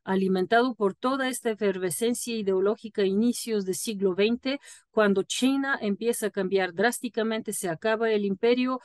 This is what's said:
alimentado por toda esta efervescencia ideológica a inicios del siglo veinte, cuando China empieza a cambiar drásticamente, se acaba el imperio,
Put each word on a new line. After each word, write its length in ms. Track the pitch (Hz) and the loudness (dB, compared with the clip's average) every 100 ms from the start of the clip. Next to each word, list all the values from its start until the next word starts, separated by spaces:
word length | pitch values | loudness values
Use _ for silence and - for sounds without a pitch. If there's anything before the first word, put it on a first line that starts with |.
alimentado 720 | - 190 190 185 185 233 254 | -2 0 2 0 4 4 4
por 200 | 226 202 | 0 -2
toda 340 | - 254 269 262 | 0 -2 0 -2
esta 220 | 254 233 | -2 -4
efervescencia 840 | 214 202 185 185 - 233 240 - | 0 -2 0 -4 -2 -2 -2 -4
ideológica 680 | 226 196 190 196 220 220 220 | -4 0 2 2 -2 -6 -2
a 40 | 190 | 0
inicios 580 | 196 240 233 - 214 190 | 2 2 0 -2 -2 -2
del 80 | |
siglo 400 | 180 - 202 196 | -4 -6 0 0
veinte, 440 | 180 214 240 269 277 - - _ | 2 2 2 -2 -6 -8 -20 _
cuando 320 | - 208 196 | 2 4 4
China 560 | 185 - 254 277 277 269 | 0 0 0 2 -2 -2
empieza 460 | 208 190 226 233 208 | -2 -2 -2 -2 -4
a 20 | 202 | -4
cambiar 340 | 185 190 185 | 0 0 0
drásticamente, 800 | 170 226 - 240 - 220 220 226 | 0 0 0 -6 -4 -2 -2 -6
se 160 | 196 180 | -6 -4
acaba 420 | 160 220 220 226 | -2 -2 0 2
el 140 | 214 | 0
imperio, 560 | 202 190 233 247 254 254 | 0 0 2 2 0 -4